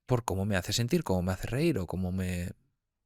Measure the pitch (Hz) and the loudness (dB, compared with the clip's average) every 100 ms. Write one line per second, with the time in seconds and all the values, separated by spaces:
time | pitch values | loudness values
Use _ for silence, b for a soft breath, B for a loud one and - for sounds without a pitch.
0 | - 123 - 95 101 95 87 104 120 175 | 0 0 0 0 0 0 0 0 2 2
1 | - 92 90 92 - 120 170 127 87 87 | 2 0 2 -2 -2 0 0 0 -2 -2
2 | 92 92 90 90 87 - _ _ _ _ | -2 -2 -2 -2 -6 -10 _ _ _ _